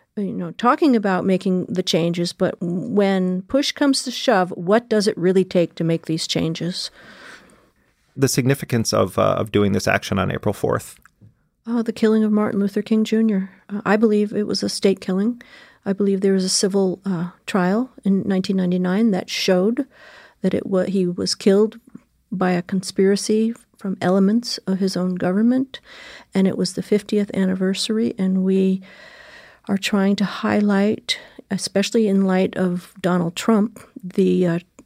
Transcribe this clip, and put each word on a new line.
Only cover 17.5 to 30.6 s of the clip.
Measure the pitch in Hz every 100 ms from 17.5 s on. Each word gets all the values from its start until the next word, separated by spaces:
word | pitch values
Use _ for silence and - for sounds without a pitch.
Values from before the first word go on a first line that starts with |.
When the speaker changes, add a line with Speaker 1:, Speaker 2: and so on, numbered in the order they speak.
| 208 180 208 262 -
Speaker 1:
in | 196 190
nineteen | 196 190 185 190
ninety-nine | 180 180 180 190 233
that | 180 -
showed | - - 185 196 247 269 _ - - - _
that | 190
it | 196 -
wa-, | 190 -
he | 190 180
was | 180 185 -
killed | 208 196 220 - - - _ _ _
by | 180 185
a | 180
conspiracy | - 190 - - 190 196 - 214 226 233 _ _
from | 196 185
elements | 180 190 196 233 240 - -
of | 185
his | 196 180
own | 185 180
government, | 180 190 233 254 269 - - - - - -
and | 190 190
it | -
was | 180
the | -
fiftieth | - 208 202 208 202 190
anniversary, | 185 185 190 196 - 220 233 -
and | 190 190
we | 185 190 190 190 185 - - - - - - _ -
are | 196
trying | - 202 196 202
to | 190
highlight, | - 214 208